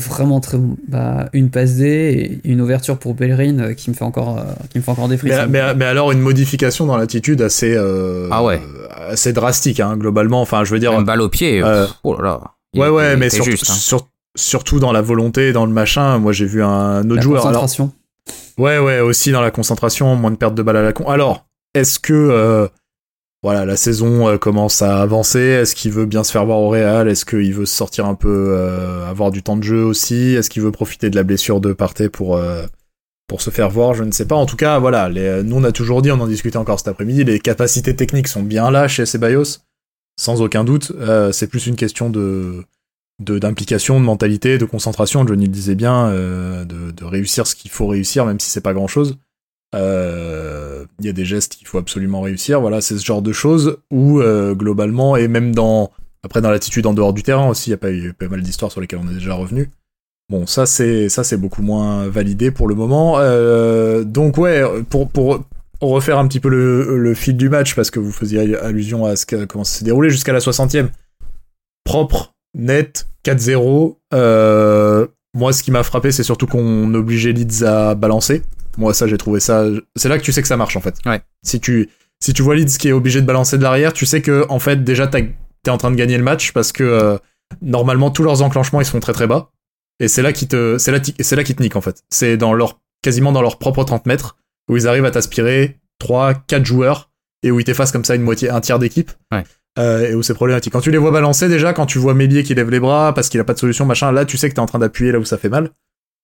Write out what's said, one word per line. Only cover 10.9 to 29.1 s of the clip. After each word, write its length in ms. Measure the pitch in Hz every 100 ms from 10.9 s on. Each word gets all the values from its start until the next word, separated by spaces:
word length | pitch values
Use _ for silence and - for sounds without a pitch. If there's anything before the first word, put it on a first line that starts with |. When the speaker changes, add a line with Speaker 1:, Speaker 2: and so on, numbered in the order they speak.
Speaker 3:
Une 100 | 110
balle 160 | 104 113
au 80 | 104
pied, 340 | - 170 101
Speaker 2:
euh, 220 | 107 104
Speaker 3:
pff, 120 | 98 -
oh 140 | 147 85
là 60 |
là. 180 | 95 65 - _ _
Il 80 | -
Speaker 2:
ouais, 60 | 147
Speaker 3:
était, 100 | 156
Speaker 2:
ouais, 160 | 151
Speaker 3:
il 60 | 135
Speaker 2:
mais 80 | 123
Speaker 3:
était 100 | 107
Speaker 2:
surtout, 140 | 123
Speaker 3:
juste, 180 | 101 -
hein. 60 |
Speaker 2:
sur-, 340 | 98 - 127 - _ _
surtout 460 | - - 131 - 147
dans 120 | 131
la 100 | 110
volonté, 500 | 110 113 117 131 135
dans 140 | 120 110
le 60 |
machin. 440 | 110 107 143 139 120
Moi, 160 | 104
j'ai 140 | 101 98
vu 160 | 107
un 380 | 101 101 101 101
autre 120 | 113 117
Speaker 1:
La 40 |
Speaker 2:
joueur. 260 | 131 139 117
Alors, 140 | 120
Speaker 1:
concentration. 320 | 135 - 139 - _ _ - - - -
Speaker 2:
ouais, 200 | 139 147
ouais, 220 | 139 127
aussi 320 | 120 117 139
dans 100 | 131
la 80 | 117
concentration, 640 | - - 110 113 - 135 127
moins 140 | 113
de 60 | 110
perte 180 | 110
de 80 | 110
balle 160 | 110 107
à 40 |
la 100 | 110
con. 160 | 107 143
Alors, 380 | 143 135 - _ _ _
est-ce 240 | 143 135 -
que, 140 | -
euh, 540 | 151 147 117 113 107 101 _ _ _ _ _ _ -
voilà, 220 | 101 101
la 120 | 95 101
saison, 520 | 117 110 117 120 110
euh, 100 | 104
commence 440 | 107 104 104 -
à 180 | 101 98
avancer ? 380 | 104 110 107 127
Est-ce 360 | 127 127 113
qu'il 180 | - 107
veut 140 | 107 107
bien 180 | 107
se 80 | 107
faire 120 | 110 104
voir 120 | 110
au 120 | 107
Real ? 360 | 110 104 113 110
Est-ce 180 | 101
qu'il 300 | - 107 98
veut 120 | 101 101
sortir 400 | - 101 - 101
un 80 |
peu, 400 | 98 104 98 98 92
euh, 520 | 92 92 90 90
avoir 220 | 87